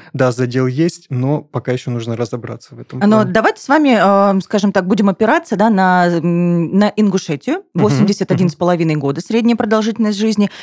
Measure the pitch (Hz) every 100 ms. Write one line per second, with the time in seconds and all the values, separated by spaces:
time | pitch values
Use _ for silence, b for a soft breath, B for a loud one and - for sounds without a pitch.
0 | B - 127 120 127 127 127 131 170 -
1 | - 127 131 147 - 123 - 127 - 120
2 | 113 113 117 120 117 120 - 120 123 131
3 | 202 220 208 214 381 415 - 302 285 220
4 | 190 196 202 190 - 208 196 190 180 214
5 | 202 175 214 330 339 185 220 190 185 180
6 | 175 170 170 170 175 175 160 196 208 -
7 | 208 185 - 143 - 359 - 175 208 -
8 | 202 202 190 180 180 - 175 170 165 151
9 | 139 143 - 226 226 233 226 220 220 220
10 | 214 196 220 202 202 B